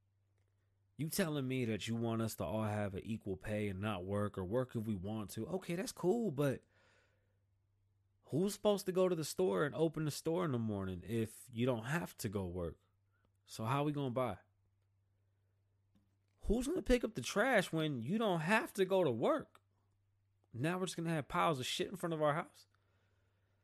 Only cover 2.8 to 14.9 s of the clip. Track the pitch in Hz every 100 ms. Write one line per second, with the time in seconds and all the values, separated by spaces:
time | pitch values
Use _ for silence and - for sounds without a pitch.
2.8 | 101 95 - 110 104 92 107 107 104 95
3.8 | 107 98 92 101 104 95 90 120 127 120
4.8 | 110 101 95 110 98 - 110 185 - 175
5.8 | - - 175 233 214 131 143 113 - _
6.8 | _ _ _ _ _ _ _ _ _ _
7.8 | _ _ _ _ - 139 202 - 214 196
8.8 | - 180 185 170 147 - 185 185 147 -
9.8 | 160 156 156 - 160 170 175 123 110 101
10.8 | 95 90 87 113 110 - - 113 123 117
11.8 | 113 170 170 - 110 98 92 90 82 -
12.8 | _ _ _ _ _ _ - - 110 139
13.8 | 147 147 135 120 123 95 _ _ _ _
14.8 | _